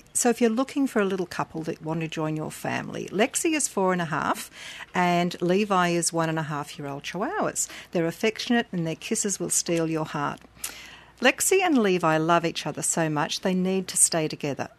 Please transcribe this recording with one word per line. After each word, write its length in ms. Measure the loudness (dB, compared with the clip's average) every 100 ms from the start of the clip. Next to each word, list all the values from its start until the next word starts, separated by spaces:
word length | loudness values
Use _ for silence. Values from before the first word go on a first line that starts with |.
| -6 0
So 140 | 2
if 100 | 4
you're 100 | 4
looking 340 | 2 0 0 0
for 160 | 2
a 40 | 0
little 200 | 0 -4
couple 380 | -4 -6 -6
that 180 | -6 -6
want 200 | -4 -4
to 60 | -4
join 280 | -2 -2 -2
your 140 | -6
family, 580 | -6 -4 -4 -6 -8 -4
Lexi 440 | 0 0 0 0 0
is 120 | -2
four 260 | 0 2
and 80 | 2
a 40 | 0
half 460 | -2 -2 -2 -6 -14 -16 -14 -6
and 420 | 0 2 4 2 0
Levi 480 | 2 2 4 2 4
is 240 | 2 0
one 160 | 0 0
and 80 | 0
a 60 |
half 340 | -2 -6 -8 -10
year 100 | -8
old 140 | -8
chihuahuas. 680 | -8 -4 -4 -2 -2 -2 -6 -8 -6
They're 140 | -2 0
affectionate 640 | 0 -2 -2 0 0 0
and 140 | -2 -4
their 80 | -4
kisses 440 | -4 -2 -2 -2
will 100 | -2
steal 400 | 0 0 0 2
your 160 | 0 -2
heart. 340 | -2 -4 -4 -12 -12 -12 -12 -18 -20 -20 0
Lexi 420 | 2 2 4 4
and 160 | 4 4
Levi 360 | 4 4 4 4
love 280 | 6 4 2
each 220 | -4 -6
other 160 | -4
so 260 | -2 0 2
much 300 | 0 -2 -2
they 140 | 0 2
need 320 | 2 0 0
to 100 | 2
stay 300 | 2 2 -2
together. 420 | -2 -4 -4 -6